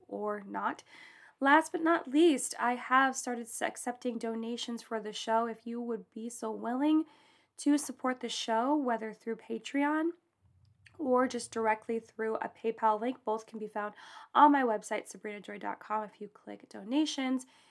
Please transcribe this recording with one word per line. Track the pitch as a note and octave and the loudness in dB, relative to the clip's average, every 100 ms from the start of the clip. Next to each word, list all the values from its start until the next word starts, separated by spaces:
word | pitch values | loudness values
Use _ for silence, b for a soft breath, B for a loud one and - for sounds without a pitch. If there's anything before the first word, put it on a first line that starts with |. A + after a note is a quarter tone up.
| - | -10
or | G3+ G#3 G#3 G3 | -6 -4 -6 -6
not. | G3+ G#3 D4 - B B B B _ | -4 -4 -6 -14 B B B B _
Last | C4+ D4+ D#4+ | 6 6 4
but | E4+ | -2
not | D#4+ E4+ - | 2 0 2
least, | C#4+ F4 B3+ - - | 6 6 6 0 -2
I | A#3+ | -2
have | B3 - B3+ C4+ B3 | -2 2 4 4 0
started | - A#3+ A#3 | -6 -6 -8
s-, | - | -4
accepting | A3+ - - A#3+ B3+ A3+ | -4 -4 -8 -4 -4 -4
donations | A3+ A3+ A3+ A#3 - A#3 | -4 -4 -6 -6 -6 -10
for | - A3 | -8 -8
the | G#3 | -8
show. | G#3 - A3+ A#3 | -8 0 0 0
If | A3 A#3 | -4 -8
you | A#3 | -8
would | A#3+ A3 F#3+ | -6 -6 -8
be | A3+ A#3 | -12 -10
so | - A3 | -8 -8
willing | G#3+ A3 B3+ D4+ D#4 D#4+ B B B B - | -6 -4 0 4 4 2 B B B B -2
to | D4 C#4+ | 2 2
support | C#4+ B3+ B3+ B3+ | 2 -4 -4 -4
the | A#3 | -6
show, | - - A3 B3+ D4+ | -6 0 2 4 2
whether | B3+ A3+ A3 | 2 -2 -4
through | G#3 A3+ A3 | -8 -8 -8
Patreon | - A3+ - C#4 C#4+ D#4 E4 E4+ _ _ _ _ _ _ - - | -6 -8 -4 0 2 2 0 -4 _ _ _ _ _ _ -20 -6
or | C#4 B3 B3+ | 2 4 2
just | A#3+ - | -2 -6
directly | A3+ A3 A3 - A3+ | -2 0 0 -2 -6
through | A3 - A3 A3 | -6 -6 -4 -2
a | - | -6
PayPal | - A3+ A3+ A3 G#3+ | -4 -6 0 2 2
link, | A#3 B3+ | -2 -4
both | - A3 A3 | -4 -4 -6
can | A3+ | -12
be | G#3 | -8
found | G#3+ G#3 - B B B | -6 -8 -10 B B B
on | B3+ D4 | 6 8
my | C#4+ | 8
website, | B3 G#3+ - G#3+ - | 4 0 -2 -6 -6
sabrina | G3 G#3+ G#3 | -12 -12 -12
joy | G3+ G#3 | -12 -10
dot | G3+ G3 | -8 -10
com. | - G#3+ | -4 -4
If | G#3 - | -4 -12
you | G3+ | -16
click | - - G3+ - | -16 -16 -16 -14
donations, | G#3+ G3 C#4 D4+ - C4 C4 - b b | -16 -2 0 0 -2 -2 -2 -4 b b